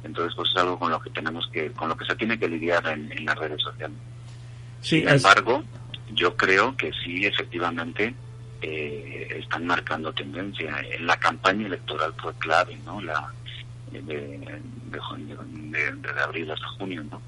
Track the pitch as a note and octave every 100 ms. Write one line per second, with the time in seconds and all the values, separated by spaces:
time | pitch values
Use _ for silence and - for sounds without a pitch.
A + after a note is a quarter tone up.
0 | D#2 D2+ E2+ - E2+ F#2 F2+ F2 E2+ D#2+
1 | - D#2 D2+ E2 - F2 D2+ - E2 D#2+
2 | - F2 A2+ A2+ F2 E2 E2 E2+ E2 D2+
3 | D2+ D2 D#2 D2+ D#2 D2 - - D2+ -
4 | - - - - - - - - - D#3+
5 | - C#3+ F#2+ G2+ G2+ - - - - -
6 | - G#2+ - - F#2+ F#2+ A2+ C3 D#2+ D2+
7 | E2+ F2 G2+ F#2+ G2+ F2 F2 E2 E2 -
8 | A2 - - - - - D#2 D#2 D2 C#2+
9 | C#2+ C#2 - D#2 - - E2+ - - D#2
10 | D#2 - - E2+ G2+ - D#2 C#2+ B1 -
11 | E2+ - E2+ D#2+ F#2+ G2 G#2+ F2 - D2
12 | D#2 - E2+ - D#2+ D#2+ F2+ - - F#2+
13 | F2+ D2+ D2 - - - - - - -
14 | - D2+ C#2+ C#2+ - D2 - - - D2
15 | - - - - - - D2+ D2 D2 C2+
16 | - C#2+ C#2+ D#2+ D#2 D#2 - - F#2+ E2+
17 | D2 D#2